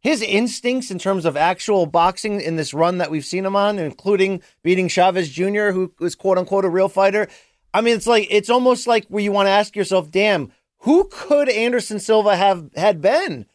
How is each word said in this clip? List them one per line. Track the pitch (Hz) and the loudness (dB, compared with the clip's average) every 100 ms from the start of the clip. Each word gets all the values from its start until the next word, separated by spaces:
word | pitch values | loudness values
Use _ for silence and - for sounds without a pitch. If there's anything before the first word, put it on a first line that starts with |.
his | 240 294 | -2 -2
instincts | 208 196 240 - 240 254 247 | 0 -2 -2 -4 -4 -4 -6
in | 180 | -6
terms | 190 190 | -4 -2
of | 165 143 | -2 0
actual | 160 180 - 202 | 0 -2 0 0
boxing | 165 175 170 185 220 202 | 2 2 0 0 -6 -4
in | 165 165 | -4 -4
this | 147 | -6
run | 143 170 180 | 0 0 0
that | 156 | -4
we've | 156 | -4
seen | 135 180 | -6 -6
him | 190 196 | -2 0
on, | 202 208 | 0 -2
including | 160 - 190 202 190 185 _ _ | -6 -8 -2 0 0 -2 _ _
beating | 165 185 185 | 0 0 0
Chavez | - 180 185 165 | 2 2 2 -4
Junior, | 135 185 208 208 | -4 -4 0 -2
who | 185 185 _ | -2 -4 _
was | 170 | -8
quote-unquote | - 190 185 180 196 | -4 0 0 0 -2
a | 190 | 0
real | 175 190 | 0 0
fighter. | 190 196 202 208 - _ _ _ | 2 2 2 -4 -8 _ _ _
I | 190 | -2
mean, | 233 226 | 0 0
it's | - | 2
like, | 233 208 | 0 2
it's | 208 202 | -2 2
almost | 247 254 247 240 | 0 2 0 2
like | 233 - | 0 0
where | 202 | -4
you | 208 | -2
wanna | 202 196 | 0 2
ask | 196 208 202 | 2 0 -4
yourself, | 185 190 151 | 0 0 0
"Damn, | 180 208 190 123 _ _ _ | 0 2 2 -2 _ _ _
who | - 320 - | 2 2 2
could | - 392 294 285 | -6 0 0 2
Anderson | 220 233 247 - 214 | 0 0 -2 -4 -8
Silva | 202 220 208 190 | 2 2 4 4
have | 196 185 151 - | 2 0 -4 -2
had | 190 175 | 0 2
been | 165 285 381 143 104 | 2 2 0 -8 -12